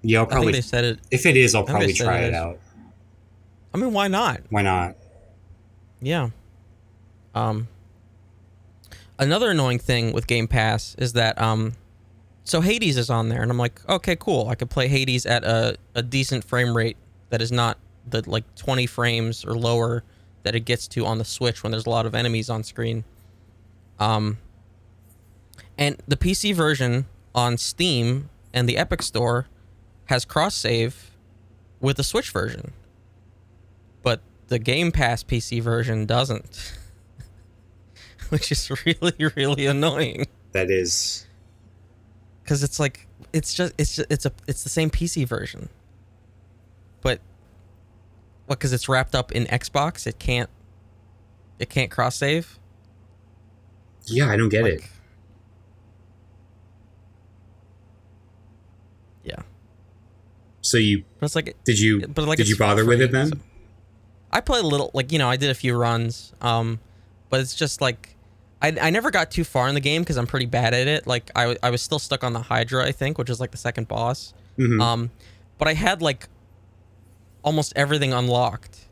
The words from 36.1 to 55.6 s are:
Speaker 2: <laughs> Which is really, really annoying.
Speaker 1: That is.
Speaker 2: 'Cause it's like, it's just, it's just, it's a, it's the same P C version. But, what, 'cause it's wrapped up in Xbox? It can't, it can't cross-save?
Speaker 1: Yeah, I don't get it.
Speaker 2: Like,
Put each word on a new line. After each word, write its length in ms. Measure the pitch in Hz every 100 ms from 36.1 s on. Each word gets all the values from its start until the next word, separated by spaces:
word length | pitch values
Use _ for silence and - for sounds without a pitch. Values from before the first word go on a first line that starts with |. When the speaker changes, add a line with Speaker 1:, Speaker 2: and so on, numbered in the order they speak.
| 117 135 107 - - - - - - - - - - -
Speaker 2:
<laughs> 840 | - - - - - - - -
Which 220 | 151 -
is 180 | 147 - 135 170
really, 280 | 165 170 165 151 147
really 280 | 139 143 139
annoying. 600 | 139 156 143 143 - 147 - -
Speaker 1:
That 180 | 95 92
is. 560 | 95 87 - - - - - - - - - - - - - - - -
Speaker 2:
'Cause 160 | 143
it's 160 | 139 -
like, 300 | 143 - - - -
it's 220 | 160 -
just, 200 | - 180 -
it's 180 | 151 -
just, 160 | -
it's 140 | 147 139
a, 60 | - -
it's 160 | -
the 60 | 139
same 200 | - 160
P 180 | - 170
C 160 | -
version. 460 | 127 120 98 - - - - - - - - - - - - - - -
But, 220 | 131 110 - - - - - - - - - - - - -
what, 120 | 139
'cause 140 | 135
it's 160 | 123 -
wrapped 260 | 131 131 131
up 160 | -
in 140 | 120 117
Xbox? 600 | 120 - 143 151 - -
It 140 | -
can't, 300 | - 123 117 - - - - - - - - - - -
it 120 | 120
can't 200 | - 127
cross-save? 720 | - 120 - 139 160 165 - - - - - - - _ - - - - - - - -
Speaker 1:
Yeah, 220 | 117 139
I 60 | 107
don't 140 | 113
get 160 | 104 113
it. 160 | 78
Speaker 2:
Like, 80 | - - - - - - - -